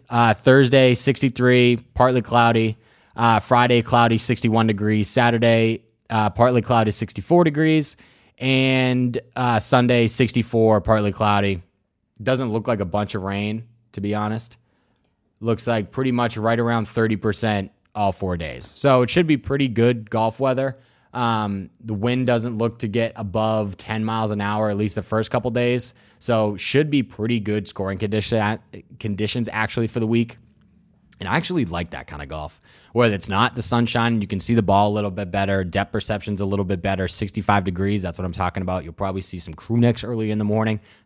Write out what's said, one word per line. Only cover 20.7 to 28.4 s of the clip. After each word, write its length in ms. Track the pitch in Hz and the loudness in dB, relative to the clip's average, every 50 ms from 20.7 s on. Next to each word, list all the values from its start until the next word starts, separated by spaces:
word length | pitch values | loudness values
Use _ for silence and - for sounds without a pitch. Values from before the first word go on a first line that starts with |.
| 127 - _ _ _ _ _ _ - | -6 -8 _ _ _ _ _ _ -6
Um, 560 | 123 120 117 113 107 107 101 98 98 92 - _ _ | -2 -2 0 0 0 -2 -2 -4 -6 -8 -10 _ _
the 120 | 113 110 107 | -8 -8 -6
wind 320 | 98 107 123 123 127 127 | -2 0 0 0 0 2
doesn't 320 | 120 120 117 113 123 113 | 2 0 0 0 -4 -4
look 220 | 107 117 117 117 - | -2 -2 -2 -2 -4
to 80 | 117 | -8
get 260 | 104 98 117 113 113 - | -4 -2 -2 -2 -2 -4
above 600 | - 107 98 87 110 110 110 110 110 104 101 98 | -8 -10 -6 -2 -2 0 0 0 -2 -2 -4 -8
ten 280 | - - - 110 110 110 | -12 -8 -6 -6 -4 -4
miles 260 | 110 113 110 110 104 | -4 -2 -2 -2 -2
an 80 | 107 104 | -2 -4
hour, 300 | 101 101 104 107 110 107 | -4 -2 -2 0 0 -2
at 80 | 101 | 0
least 180 | 101 107 101 - | -2 -2 -2 -4
the 80 | 110 90 | -6 -6
first 260 | - 110 110 107 - | -4 -2 -2 -2 -2
couple 220 | - 117 101 123 | -4 -4 -4 -2
days. 420 | 113 123 120 123 123 123 - - - _ _ _ _ | -2 -2 0 0 0 -2 -4 -8 -14 _ _ _ _
So 380 | _ - - 117 110 107 104 104 | _ -4 0 0 2 2 0 -2
should 340 | 95 - - - 139 156 151 | -6 -6 0 0 2 2 2
be 140 | 147 139 113 | 0 0 -2
pretty 380 | - - - 107 120 120 113 | -2 -6 -6 -4 -2 -2 -2
good 260 | 98 104 104 107 92 | -2 -2 -4 -4 -4
scoring 300 | - - - 95 95 98 | -6 -8 -6 -6 -6 -4
condition, 600 | 87 110 98 107 107 101 - 120 110 | -4 -4 -2 -2 -2 -2 0 0 0